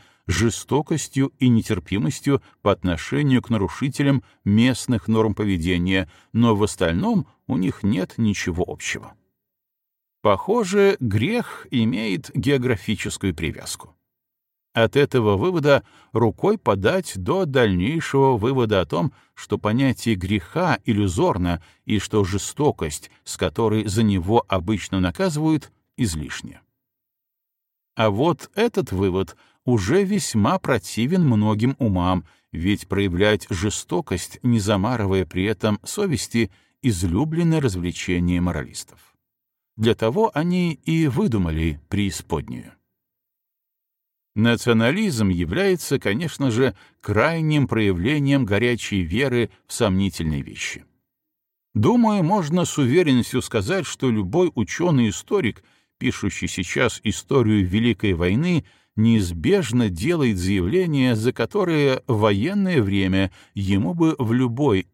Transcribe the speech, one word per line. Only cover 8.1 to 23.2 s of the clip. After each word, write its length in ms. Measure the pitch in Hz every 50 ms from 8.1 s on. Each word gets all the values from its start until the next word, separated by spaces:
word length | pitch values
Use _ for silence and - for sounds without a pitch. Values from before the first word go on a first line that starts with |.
| - -
ничего 460 | 117 107 101 - - - 85 82 87 -
общего. 480 | - - - - - - - - - _ _ _ _ _ _ _ _ _ _ _ _ _ _ _ _ _ _ _ _ _
Похоже, 760 | - 107 101 92 - - 208 247 220 175 190 208 196 196 196 -
грех 640 | 135 113 98 104 110 170 226 240 196 - - - - -
имеет 580 | - 123 113 110 - - - 107 95 147 - - -
географическую 960 | 151 - 131 143 135 123 127 120 101 - - 110 92 - - - - - 98 87
привязку. 640 | 82 85 76 - - - - - - - - _ _ _ _ _ _ _ _ _ _ _ _ _ _ _ _ _
От 220 | 117 113 110 -
этого 400 | 139 147 131 - 131 113 104 101
вывода 480 | 95 113 180 185 165 139 147 139 123 - - _ - _ _
рукой 480 | - 117 117 110 - - - 185 220 214
подать 540 | - - 104 98 95 110 170 190 - - -
до 300 | 95 90 95 156 190 190
дальнейшего 920 | 156 131 135 120 107 95 87 90 117 160 165 147 - - 139 139 135 131 110
вывода 440 | 95 123 139 131 120 110 104 95
о 40 | 87
том, 280 | - - 165 170 151 - _ _ _ _
что 240 | - - - 104 92
понятие 560 | - 104 110 123 139 135 120 - - 117 110
«греха» 640 | 92 87 90 104 107 - - - 151 180 175 131 101 -
иллюзорно 760 | - 113 101 104 98 82 107 175 180 143 87 90 87 87 82 - - _ _ _
и 120 | - 104 104
что 260 | - - - 107 101
жестокость, 840 | 87 101 98 - - - - 143 147 - - - 117 - - - - _ _